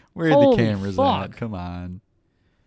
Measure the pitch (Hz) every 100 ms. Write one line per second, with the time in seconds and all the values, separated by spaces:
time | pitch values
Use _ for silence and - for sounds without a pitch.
0 | _ - 165 151 - 254 113 101 98 92
1 | 185 170 95 - 117 98 87 90 90 90
2 | _ _ _ _ _ _